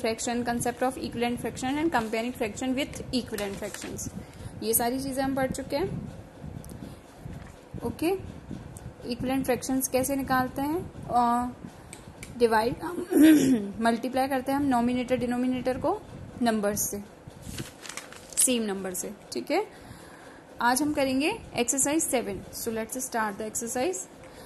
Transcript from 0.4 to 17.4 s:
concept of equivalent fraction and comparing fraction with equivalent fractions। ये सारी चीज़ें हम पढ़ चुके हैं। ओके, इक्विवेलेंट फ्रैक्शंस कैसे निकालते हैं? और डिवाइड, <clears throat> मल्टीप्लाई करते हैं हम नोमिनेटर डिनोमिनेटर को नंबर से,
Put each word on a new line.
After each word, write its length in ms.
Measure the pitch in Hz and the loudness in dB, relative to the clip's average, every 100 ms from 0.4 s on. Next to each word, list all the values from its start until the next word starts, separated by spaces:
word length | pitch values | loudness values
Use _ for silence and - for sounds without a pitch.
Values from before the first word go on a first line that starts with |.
| 240 | 0
concept 340 | 240 240 240 | 0 0 0
of 140 | 254 262 | 0 0
equivalent 480 | - 240 240 240 233 | -6 0 0 0 -4
fraction 380 | - 254 294 | -4 -2 2
and 80 | 330 | 2
comparing 420 | 240 220 226 240 247 | 2 2 0 -2 -2
fraction 340 | 220 - 262 254 | -4 -2 -2 0
with 240 | 302 - - | -2 -6 -2
equivalent 500 | 254 - 208 202 190 | -2 -2 -4 -4 -4
fractions। 460 | 208 - 196 - - - - - - - | -8 -8 -8 -8 -8 -10 -14 -14 -14 -6
ये 100 | 214 | 0
सारी 260 | 226 240 262 | 2 2 0
चीज़ें 240 | 269 262 | -2 0
हम 120 | 269 269 | 0 2
पढ़ 160 | 262 | 0
चुके 240 | - 262 277 | -2 -4 -2
हैं। 440 | 392 - - - - - - - - - - - - - - - - - - - 233 | 0 -2 -8 -12 -16 -14 -12 -12 -12 -12 -12 -14 -18 -16 -12 -12 -14 -18 -14 -8 -6
ओके, 220 | - 320 381 - - - - - - - - - | -2 0 0 -4 -12 -12 -12 -12 -14 -14 -12 -8
इक्विवेलेंट 340 | 240 254 269 262 | -4 0 0 2
फ्रैक्शंस 420 | 240 - 262 262 | 0 2 0 2
कैसे 280 | 254 262 277 | 2 2 0
निकालते 460 | 269 262 254 269 | 2 2 2 0
हैं? 420 | 285 339 - - | 0 -2 -4 -10
और 520 | - 240 240 240 247 - - - - - - - - 233 | 0 4 4 4 0 -6 -14 -16 -18 -16 -16 -14 -14 2
डिवाइड, 360 | 233 220 233 311 | 6 6 4 0
<clears throat> 1040 | 320 349 359 330 311 302 269 240 202 196 | -4 -4 4 10 12 12 8 6 2 2
मल्टीप्लाई 460 | 226 233 247 254 269 | 2 4 2 2 2
करते 240 | 262 262 | 2 2
हैं 80 | 277 | 2
हम 60 | 285 | 4
नोमिनेटर 520 | 240 240 247 240 254 | 4 4 2 0 0
डिनोमिनेटर 600 | 240 247 254 254 254 254 | 2 2 0 2 0 2
को 240 | 285 415 - - - - | 0 0 -4 -14 -14 0
नंबर 340 | 233 220 202 202 | 2 4 2 0
से, 260 | - 202 202 - - - | -2 -4 -10 -16 -18 -16